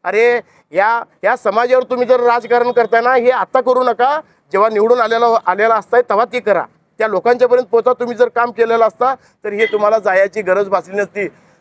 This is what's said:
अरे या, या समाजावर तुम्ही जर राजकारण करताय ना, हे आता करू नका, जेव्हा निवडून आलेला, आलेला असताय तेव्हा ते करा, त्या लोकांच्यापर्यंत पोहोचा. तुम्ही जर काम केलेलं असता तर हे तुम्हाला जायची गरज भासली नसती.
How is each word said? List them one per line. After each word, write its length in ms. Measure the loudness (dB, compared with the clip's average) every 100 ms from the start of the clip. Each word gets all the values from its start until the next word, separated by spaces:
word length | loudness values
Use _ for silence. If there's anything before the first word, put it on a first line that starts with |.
अरे 380 | -4 0 2 0 -4 _ _
या, 320 | -2 0 -2 -6 _
या 140 | -2 -2
समाजावर 460 | -2 0 2 2
तुम्ही 240 | 0 -2 0
जर 120 | 2
राजकारण 520 | 2 0 0 0 0
करताय 300 | 0 2 2
ना, 120 | 2 2
हे 140 | 0
आता 320 | -2 -2 -2
करू 220 | 0 0
नका, 380 | 0 0 -2 -2 -8 _ _
जेव्हा 180 | -2 0
निवडून 320 | 2 2 2
आलेला, 240 | 0 0 2 0 0
आलेला 300 | 0 0 0
असताय 260 | 0 0
तेव्हा 240 | 2 0 -2
ते 140 | -4
करा, 240 | -2 -2 -4 _ _ -6
त्या 100 | -4
लोकांच्यापर्यंत 600 | 0 0 2 2 2 0
पोहोचा. 260 | 0 0
तुम्ही 220 | -2 -4 -2
जर 120 | 0
काम 240 | 0 -4
केलेलं 360 | -2 0 2 0
असता 280 | 0 -4 -4
तर 340 | _ _ -8
हे 160 | -4 -2
तुम्हाला 340 | 0 0 0
जायची 420 | 0 0 0 -2
गरज 280 | -2 -2 0
भासली 260 | -2 -4 -6
नसती. 320 | -6 -6 -8 -10 _ _